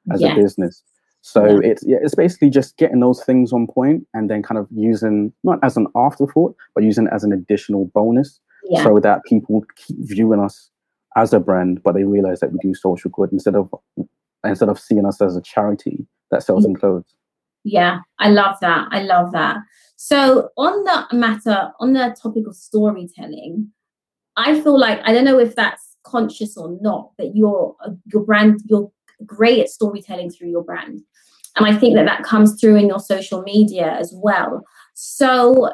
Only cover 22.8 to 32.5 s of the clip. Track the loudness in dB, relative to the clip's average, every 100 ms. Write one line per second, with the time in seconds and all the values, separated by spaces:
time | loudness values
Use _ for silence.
22.8 | 0 -2 -10 -16 -18 -16 -12 -10 -10 _
23.8 | _ _ _ _ _ -4 0 0 4 4
24.8 | 4 0 0 2 4 4 2 0 -4 -4
25.8 | -18 _ _ -4 -4 -6 -12 -12 -14 -6
26.8 | -4 -4 -8 -12 -4 0 2 2 -4 -6
27.8 | -16 -16 -6 -4 0 4 4 4 0 -2
28.8 | -2 _ _ -20 -10 0 2 2 0 -2
29.8 | -6 -6 -12 -12 -12 -12 -8 -8 -8 -12
30.8 | -14 -18 -20 _ _ _ -8 -2 0 2
31.8 | 4 4 2 -2 -2 4 4